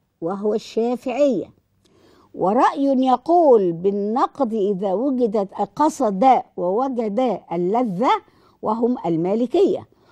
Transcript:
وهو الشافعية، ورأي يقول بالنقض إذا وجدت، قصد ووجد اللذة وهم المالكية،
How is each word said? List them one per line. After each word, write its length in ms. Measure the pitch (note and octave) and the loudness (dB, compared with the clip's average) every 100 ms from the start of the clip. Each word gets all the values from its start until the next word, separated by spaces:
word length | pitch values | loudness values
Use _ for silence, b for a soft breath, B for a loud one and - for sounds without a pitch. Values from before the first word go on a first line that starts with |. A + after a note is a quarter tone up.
| _ _ | _ _
وهو 340 | E3 G3 G#3+ | -8 -4 -4
الشافعية، 960 | G#3 - A3 A#3 B3 C4 A#3+ C#4+ F#3+ - _ _ _ b b b b b | -4 -4 -4 -2 -4 -6 0 0 0 -4 _ _ _ b b b b b
ورأي 500 | - F3+ A#3 F#4 D4 | -4 0 2 0 0
يقول 880 | C#4 C4 C4 B3 - F4 D4+ A#3 F3+ | 0 2 2 0 2 4 6 6 4
بالنقض 800 | E3 G3 G3+ G#3 A#3+ F#4+ - A#3+ | 0 -2 -2 -2 -2 -2 -2 -4
إذا 380 | A3 G3 F#3 G3+ | 0 -2 -2 -2
وجدت، 600 | F#3 C#4 B3 A#3 G#3+ G3 - G3+ - | -2 -2 0 0 -2 -4 -4 -6 0
قصد 680 | D4+ - A3 F#3+ C4 A#3 - - | -2 0 -2 2 4 4 0 -6
ووجد 840 | F3+ G#3 C4+ A#3+ A3 G3+ B3+ F3+ - | -2 -2 -2 -4 -4 -2 -2 -4 -6
اللذة 580 | E3+ F3 A3+ A#3+ F3 C#4 G4+ b b b b | -4 -2 0 -2 0 0 0 b b b b
وهم 340 | - A3+ A#3+ B3 F3 | -6 -2 -2 -2 -2
المالكية، 800 | D#3+ F3+ A3 B3 A#3+ - C3 G#2+ b b | -2 0 -2 0 2 2 0 -8 b b